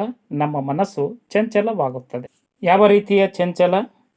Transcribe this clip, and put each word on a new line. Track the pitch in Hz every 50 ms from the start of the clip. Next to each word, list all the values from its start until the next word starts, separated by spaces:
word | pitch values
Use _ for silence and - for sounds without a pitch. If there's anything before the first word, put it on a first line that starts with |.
| 202 233 247 _ _ - 151
ನಮ್ಮ | 147 151 147 147 143
ಮನಸ್ಸು | 135 139 139 165 196 196 - - 143 143 240 - _ _
ಚಂಚಲವಾಗುತ್ತದೆ. | - 202 220 226 220 208 202 226 220 185 143 131 127 127 123 _ - 123 127 - _ _ _ _ _ - -
ಯಾವ | 170 180 196 214
ರೀತಿಯ | 202 202 202 202 202 202 196 196
ಚಂಚಲ, | 190 190 - 175 175 175 - 180 170 185 196 240 - _ _ _ _ _